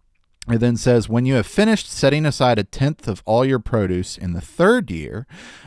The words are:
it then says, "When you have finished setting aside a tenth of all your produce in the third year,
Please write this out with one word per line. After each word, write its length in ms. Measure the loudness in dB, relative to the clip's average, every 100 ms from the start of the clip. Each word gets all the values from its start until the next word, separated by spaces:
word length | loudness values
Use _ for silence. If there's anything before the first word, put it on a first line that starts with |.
| _ _ _ _ -2
it 120 | 0
then 180 | 2 2
says, 320 | 2 2 2
"When 160 | 0
you 120 | 2 0
have 100 | 0
finished 440 | 0 2 2 -2
setting 360 | 0 2 2 0
aside 320 | 0 2 2
a 60 |
tenth 440 | -2 -2 -2 -2 -8
of 140 | -6
all 220 | 0 0 2
your 120 | 0
produce 600 | 0 -2 0 -2 -4 -8
in 160 | -8
the 80 | -8
third 480 | -8 2 2 2 -2
year, 360 | -8 -8 -12 -14 -20 -20 -20